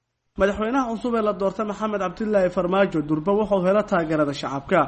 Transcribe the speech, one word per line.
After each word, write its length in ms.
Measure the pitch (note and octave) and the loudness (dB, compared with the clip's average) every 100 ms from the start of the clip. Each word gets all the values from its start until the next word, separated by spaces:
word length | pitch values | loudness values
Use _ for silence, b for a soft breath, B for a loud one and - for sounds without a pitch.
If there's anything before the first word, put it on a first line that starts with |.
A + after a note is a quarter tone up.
| _ _ _ - | _ _ _ 0
Madaxweynaha 520 | G3 G3 G#3+ C4+ A#3+ | 0 0 -2 -2 -2
cusub 240 | A3+ B3 A3+ | -4 -2 0
ee 60 | |
la 100 | G#3+ | 0
doortay 340 | F#3+ G3 F#3+ G#3 | 0 -2 -2 -6
Maxamed 340 | G3+ G#3+ G#3 | -4 -4 -2
Cabdullaahi 500 | F#3 F3 G#3+ G#3 F#3 | -4 -4 0 2 2
Farmaajo 500 | F#3+ F3 F#3+ G3 D#3+ | 0 0 2 2 0
durba 300 | D3 D#3 D#3+ | 0 -2 0
wuxuu 320 | G3+ G#3+ G3 | 0 2 2
helo 180 | F3+ G#3 | 2 2
taageerada 520 | G3+ F#3 E3 D#3+ C#3+ | 2 0 0 0 0
shacabka. 460 | C#3 C3 C#3 - F3 | -2 -6 -6 0 2